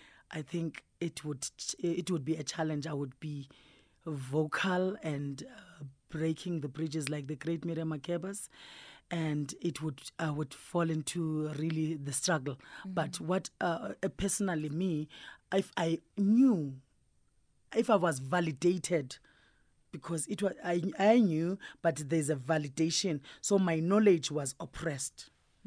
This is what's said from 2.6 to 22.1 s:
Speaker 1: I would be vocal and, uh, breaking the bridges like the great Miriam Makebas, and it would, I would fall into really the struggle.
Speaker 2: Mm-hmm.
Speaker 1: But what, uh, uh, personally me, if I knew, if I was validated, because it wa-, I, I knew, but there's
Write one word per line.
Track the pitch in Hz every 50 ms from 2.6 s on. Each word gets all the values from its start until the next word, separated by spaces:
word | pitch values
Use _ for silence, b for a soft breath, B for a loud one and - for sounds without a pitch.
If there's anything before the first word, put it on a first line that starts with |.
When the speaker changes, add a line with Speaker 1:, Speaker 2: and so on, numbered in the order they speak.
| 160 156 156 147 139
Speaker 1:
I | 160 156
would | 139 143 135 - _
be | - 156 147 143 135 b b b b b b b b b b b _
vocal | 165 156 139 131 127 135 156 156 147 - - - 190 185 180 185 185 202 -
and, | - 160 147 139 143 143 139 135 - -
uh, | - - - - - - 147 135 - _ _ _
breaking | - 151 160 160 160 - - 180 175 160
the | 143
bridges | 143 135 151 160 160 143 160 147
like | 135 151 147 139
the | 131 151
great | 131 - 165 170 160 -
Miriam | 170 165 160 160 160
Makebas, | 156 143 - - 175 170 160 190 196 202 - - B B B B B B B B B B B _
and | 180 170 160 156 151 151 147 139 - -
it | - 175 147 -
would, | 156 156 135 - - - - -
I | 165 156
would | 147 147 156 - -
fall | - - - - 175 170 165
into | 160 156 143 - - 175 165 156 156 156 156 151 147
really | 143 156 165 160 156 156 156 165
the | 147 139 143
struggle. | 135 - - 185 170 151 131 143 131
Speaker 2:
Mm-hmm. | - - - - - - 190 185
Speaker 1:
But | 180 147 - 180 -
what, | 165 156 180 190 185 - - _
uh, | - 180 165 - - 196 196 - -
uh, | 180 -
personally | - 185 196 - - 202 190 175 156 151 151
me, | 147 165 190 190 165 151 156 B B B B B B B B _ -
if | 196 190 - -
I | - 170 165 165 165 - _ _
knew, | - 196 196 214 240 269 262 226 170 147 139 135 131 - _ _ _ _ _ _ _ _ _ _ _ _ _ _ _ _ _ -
if | 220 233 -
I | 226
was | 196 165 170 151 131
validated, | 135 131 165 180 175 160 143 - - 175 185 180 - - 180 160 135 127 - - b b b b b b b b b b b b _ _ -
because | 143 - - 170 156 -
it | - 202 - 202
wa-, | 190 - - -
I, | 175 175 175 156 196 - -
I | 196 208 233 247
knew, | 226 185 156 156 165 175 196 B B B B B
but | - 170 147 135 151
there's | 135